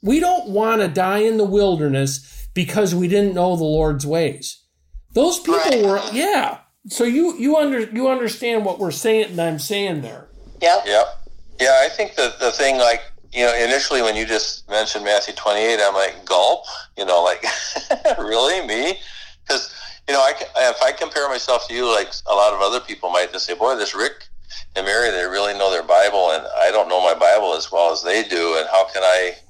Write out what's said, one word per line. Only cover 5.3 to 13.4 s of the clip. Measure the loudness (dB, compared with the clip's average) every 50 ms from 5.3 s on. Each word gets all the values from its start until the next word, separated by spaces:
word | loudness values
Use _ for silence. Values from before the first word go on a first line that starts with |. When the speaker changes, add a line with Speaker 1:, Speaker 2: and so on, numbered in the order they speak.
| 2 -2
Speaker 1:
people | -2 0 0 2
Speaker 2:
Right. | 2 2 2 4 4
Speaker 1:
were, | 2 2 0 -2 -4
yeah. | -4 -2 0 2 2 0 0 -2 -6 -8 _ _ _ _ _ -12
So | -2 0 0
you, | 2 2 2 2 2 0 -2
you | 0 2 4 4
under-, | 4 2 0 -2 -4 -4
you | -4 -2 0 0
understand | 0 0 -2 -4 -4 -4 -4 -2 0 0 0
what | -2 -4 -2
we're | -4 -4
saying | -4 -2 0 2 2 2 2 0
and | -2 -2
I'm | -2 -2 -2 -4
saying | -6 -4 -4 -2 -2 -2 -4 -6
there. | -8 -10 -12 -16 -20 -20 -20 -20 -20 -20 -14 0
Speaker 2:
Yep. | 2 4 4 4 2
Speaker 3:
Yep. | 2 2 2 2 2 0 -8 -10 -10 -12 -16 -16 -16 -6 -2
Yeah, | 2 4 6 6 6
I | 4
think | 2 -4 -6 -6 -2
that | -2 -2 -2 -2 -2
the | -2 -2
thing, | 0 0 0 0 2 4
like, | 4 4 4 2 -2 -10 -14 -16 -18 -12
you | -4 0